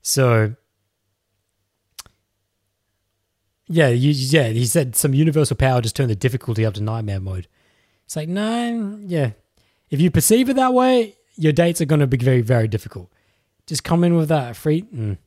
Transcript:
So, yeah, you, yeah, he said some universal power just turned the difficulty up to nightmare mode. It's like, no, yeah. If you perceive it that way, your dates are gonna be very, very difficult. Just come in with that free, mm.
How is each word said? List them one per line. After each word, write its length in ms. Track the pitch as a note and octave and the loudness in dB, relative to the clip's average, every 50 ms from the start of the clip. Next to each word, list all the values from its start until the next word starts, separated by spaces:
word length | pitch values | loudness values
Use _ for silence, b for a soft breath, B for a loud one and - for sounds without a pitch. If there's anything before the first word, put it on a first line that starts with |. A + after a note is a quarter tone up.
So, 540 | _ - - C#3 C3+ B2 A#2 A2+ A2 G#2+ A#2 _ _ _ _ _ _ _ _ _ _ _ _ _ _ _ _ _ _ _ _ _ _ _ _ _ _ _ _ - - - _ _ _ _ _ _ _ _ _ _ _ _ _ _ _ _ _ _ _ _ _ _ _ _ _ _ _ _ _ _ _ | _ -4 0 2 2 4 4 2 2 0 -4 _ _ _ _ _ _ _ _ _ _ _ _ _ _ _ _ _ _ _ _ _ _ _ _ _ _ _ _ -20 -20 -20 _ _ _ _ _ _ _ _ _ _ _ _ _ _ _ _ _ _ _ _ _ _ _ _ _ _ _ _ _ _ _
yeah, 220 | _ E3+ E3 D#3 C3 | _ 0 2 2 4
you, 240 | A#2+ A#2+ C3 C#3+ D3 | 2 2 2 2 2
yeah, 360 | C3+ C3 C3 D3 D#3+ C3+ A2+ | 0 0 2 2 2 2 2
he 160 | A2 A2+ B2 | 0 -2 -2
said 300 | A#2 - E3+ D3 B2+ A2+ | 0 0 -2 -2 -2 -4
some 180 | - - D3 C3+ | -2 -2 0 2
universal 440 | C3+ D#3 D#3+ C#3+ D#3 D3 - C3 | 2 2 2 2 0 0 0 0
power 240 | - C3+ C3 B2+ B2 | 0 0 2 2 2
just 160 | A#2 A2 - | 0 -2 -4
turned 140 | - C#3 A#2+ | -2 -2 -2
the 40 | A2 | -2
difficulty 500 | F2+ - C3 A#2 C3 - - A2+ G#2 A2 | -2 -2 -2 -2 -2 -6 -4 -2 -2 -2
up 100 | A2 G2 | -2 -2
to 80 | G#2 G#2 | -4 -6
nightmare 360 | G#2+ A2 A2+ A2 G#2 G2 F#2+ | -6 -6 -6 -6 -6 -6 -6
mode. 300 | F#2+ F#2+ F#2+ F#2 F2+ _ _ _ _ _ _ _ _ _ _ _ _ _ | -6 -8 -8 -10 -10 _ _ _ _ _ _ _ _ _ _ _ _ _
It's 80 | - | -10
like, 100 | D#3+ D3+ D#3+ | -10 -8 -6
no, 680 | F3 G3 G#3+ A3 A3+ A#3+ A#3+ A#3 A#3 A#3 G#3+ G3 G#3 G#3 G#3 | -6 -4 -4 -4 -4 -4 -4 -4 -4 -6 -6 -8 -10 -12 -10
yeah. 300 | F#3+ F3 D#3+ C#3 A#2+ G#2 _ _ _ _ _ _ _ _ _ _ _ | -6 -2 -2 -2 -2 -4 _ _ _ _ _ _ _ _ _ _ _
If 100 | - C#3 | -2 2
you 100 | E3 F3+ | 2 2
perceive 380 | - E3+ - - G#3+ A#3+ B3+ A#3+ | 2 2 2 4 4 4 4 2
it 60 | C4+ | 2
that 160 | C4 C4 B3+ B3+ | 0 2 2 2
way, 440 | B3 B3+ B3+ B3+ B3 A3+ G#3 - _ _ _ _ | 2 2 4 2 2 0 -2 -8 _ _ _ _
your 160 | - D#3 D#3 D3 | -2 0 0 2
dates 300 | D3 E3+ E3+ E3+ - E3+ | 4 2 2 2 -2 0
are 20 | |
gonna 220 | C3+ D#3+ D3+ C#3+ | 0 2 2 2
be 100 | C3 B2+ | 2 0
very, 240 | B2+ A#2+ C3 C3 B2 | 0 2 2 2 2
very 260 | A#2 G#2+ B2+ A#2 A2+ | 2 2 2 2 2
difficult. 460 | A2 G#2 G#2+ - - - G#2 F2 - _ _ _ _ _ _ _ _ _ _ _ | 0 -2 -6 -6 -8 -16 -16 -18 -18 _ _ _ _ _ _ _ _ _ _ _
Just 180 | - E3 C#3 - | -10 -10 -8 -2
come 180 | - E3 E3+ F3 | 0 0 2 4
in 140 | F3 E3+ | 4 4
with 140 | E3+ D#3+ D3 | 2 2 2
that 260 | E3 D3+ C3 A#2+ A#2 | 0 -2 -2 -4 -10
free, 240 | - - D#3 D3+ E3 | -6 -2 0 0 0
mm. 380 | G3 - G#3 B2+ A2 G#2 G2 - _ | -2 -6 -10 -6 -6 -6 -6 -8 _